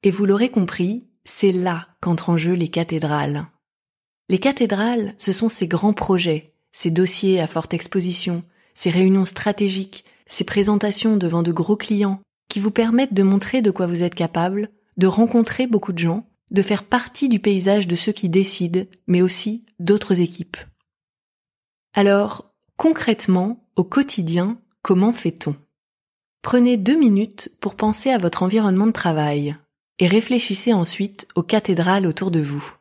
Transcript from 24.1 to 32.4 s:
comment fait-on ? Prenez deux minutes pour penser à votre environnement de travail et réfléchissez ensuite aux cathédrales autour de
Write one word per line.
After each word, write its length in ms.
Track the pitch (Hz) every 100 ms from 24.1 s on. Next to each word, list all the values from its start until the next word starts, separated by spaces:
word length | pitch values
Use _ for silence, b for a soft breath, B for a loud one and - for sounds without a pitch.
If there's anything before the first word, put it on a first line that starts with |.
| - 165 170 185 240 _ _
comment 320 | - 180 208
fait-on ? 420 | 240 175 - - 143 _ _ _ _ _ _ _ _
Prenez 340 | - 247 247 247
deux 220 | 190 311
minutes 520 | 262 196 226 - - _
pour 140 | 202 -
penser 340 | 214 214 269
à 80 | 247
votre 260 | 175 -
environnement 440 | 185 220 214 185 214
de 40 |
travail 640 | 226 180 156 151 147 147 147 _ _ _ _
et 80 | 180
réfléchissez 680 | 208 220 247 - 190 -
ensuite 560 | 214 165 - 196 - - -
aux 80 |
cathédrales 600 | 170 220 208 175 170 196 185
autour 240 | 156 190
de 120 | 170